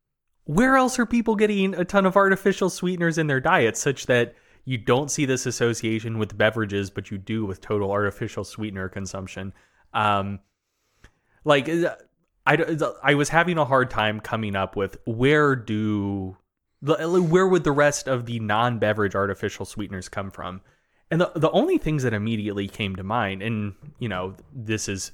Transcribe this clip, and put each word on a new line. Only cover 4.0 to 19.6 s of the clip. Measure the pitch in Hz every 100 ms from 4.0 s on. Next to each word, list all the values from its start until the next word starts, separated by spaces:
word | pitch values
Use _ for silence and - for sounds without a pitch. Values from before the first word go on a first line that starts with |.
| -
that | 123 120 - _ _
you | - 123
don't | 101 123 147
see | -
this | 131 127 127
association | - 120 113 113 113 113 113
with | 104 104
beverages, | 107 113 104 101 98
but | - 95
you | 98
do | 95 110
with | 104 92
total | - 107 98
artificial | 101 101 - 113 -
sweetener | 98 - 107 95 92
consumption?" | 98 95 98 92 - 95 - _ _ _
Um, | 113 107 101 98 98 _ _ _ _ _ _ - _ _ _
like, | 151 143 131
uh, | 170 170 - - _ _ _ -
I | 156
d-, | 160 156 139 -
I | 135
was | 147 143
having | 160 175 165
a |
hard | 131 135 123
time | - 107 107
coming | - 113 107 98
up | 95
with | 104 98 -
where | - 113 131 151 147
do, | 131 107 107 107 104 101 98 92 95 _ _ _ _
the, | 139 156 160 180
where | 170 180 190
would | 180
the | 156
rest | 143 147 139 131
of | 127 117
the | 117
non-beverage | 107 107 123 113 107 107 101
artificial | 98 101 95 104 -